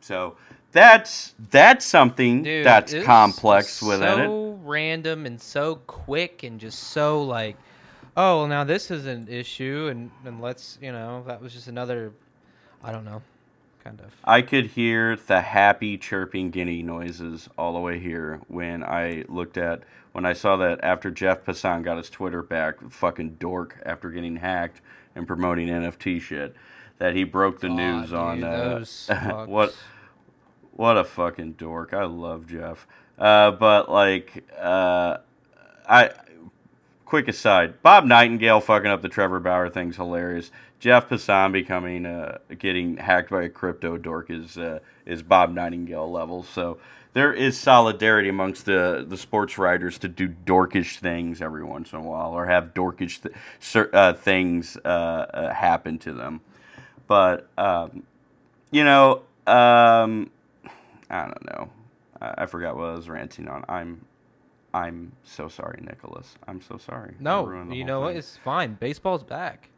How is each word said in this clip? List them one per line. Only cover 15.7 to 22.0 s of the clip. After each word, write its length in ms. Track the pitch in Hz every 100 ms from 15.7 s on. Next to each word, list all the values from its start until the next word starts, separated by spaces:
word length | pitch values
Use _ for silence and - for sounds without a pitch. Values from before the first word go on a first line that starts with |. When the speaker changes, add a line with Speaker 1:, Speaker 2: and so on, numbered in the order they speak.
| 101 107 98
Speaker 1:
chirping 540 | - 98 92 95 92
guinea 320 | 87 87 85
noises 680 | 85 85 87 85 85 80 - -
all 160 | 85
the 60 | 87
way 200 | 87 87
here 420 | 90 82 78 78 -
when 360 | 85 87 85
I 420 | - 85 85 82 -
looked 300 | 87 85 -
at, 260 | 85 82 _ _ _
when 120 | - 90
I 80 |
saw 240 | 87 104 95
that 220 | 90 85
after 280 | 80 90 98
Jeff 320 | 82 95 92
Passan 400 | - 90 98 87
got 140 | 87
his 120 | 85